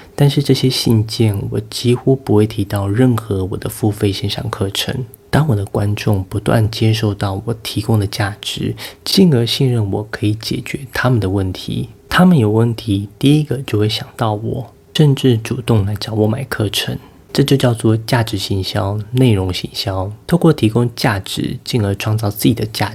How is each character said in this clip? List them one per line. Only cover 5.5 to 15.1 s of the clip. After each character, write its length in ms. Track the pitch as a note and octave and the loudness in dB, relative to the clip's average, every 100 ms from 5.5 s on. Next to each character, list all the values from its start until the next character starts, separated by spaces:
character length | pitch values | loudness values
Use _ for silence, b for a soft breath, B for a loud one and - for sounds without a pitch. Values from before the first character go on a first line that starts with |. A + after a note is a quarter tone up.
| G#2 | 0
的 100 | G2 | 0
观 300 | - G#2 G#2 | -2 0 0
众 280 | - G2+ F#2+ | 0 0 -2
不 140 | G#2 | -4
断 300 | - A#2 G#2+ | 0 2 2
接 240 | - A2 | 2 0
受 220 | A2 G#2+ G2+ | 2 0 -2
到 260 | G2+ G2 A#2 | -4 -4 -6
我 80 | A2 | -8
提 180 | - - | -6 -6
供 160 | G2+ A2+ | 0 0
的 80 | G2 | 0
价 320 | - G#2 G2+ | -4 -6 -6
值， 360 | - - G2 A2+ B B | -10 -6 -6 -6 B B
进 300 | - - F#3 | -2 4 6
而 100 | B2+ | 4
信 280 | A#2 - C#3 | 2 0 2
任 180 | A#2+ G2+ | 2 0
我 180 | G#2 G#2+ | -2 -6
可 160 | - G#2 | -4 -2
以 80 | G#2+ | -2
解 260 | - A#2+ | -4 -6
决 180 | - - C#3 | -6 -10 -6
他 160 | - C3 | -2 2
们 100 | B2 | 2
的 120 | G2 | 2
问 200 | G2 F#2+ | 0 -2
题， 380 | G2 - A2+ C3 - - | -4 -6 -6 -6 -12 -4
他 160 | - | 4
们 140 | F3+ E3 | 6 6
有 140 | G#2+ | 4
问 240 | A2 A#2+ A2+ | 4 2 0
题， 340 | A2+ G2+ G#2 - | -2 -2 -2 0
第 220 | C3+ D3+ | 4 4
一 40 | |
个 140 | D3 B2+ C#3 | 2 -6 -2
就 140 | G#2+ | 0
会 100 | G#2+ | 0
想 180 | - - - | -2 -8 -4
到 200 | A2+ G#2 | -2 -2
我， 360 | A2+ A2+ A#2 - _ - | -4 -6 -8 -16 _ 2
甚 200 | D3+ | 4